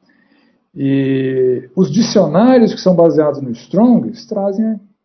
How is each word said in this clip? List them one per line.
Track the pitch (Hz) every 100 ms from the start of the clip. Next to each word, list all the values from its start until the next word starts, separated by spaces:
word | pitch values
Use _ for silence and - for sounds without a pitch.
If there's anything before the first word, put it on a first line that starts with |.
| _ _ _ _ _ _ _
E | 143 139 139 135 135 131 131 127 123 -
os | - 185
dicionários | 175 - 214 160 165 247 262 214
que | -
são | 185
baseados | 170 170 147 151 139
no | 131
Strongs | 117 - 175 247 226 117 - -
trazem, | 208 196 196 220 208 _ _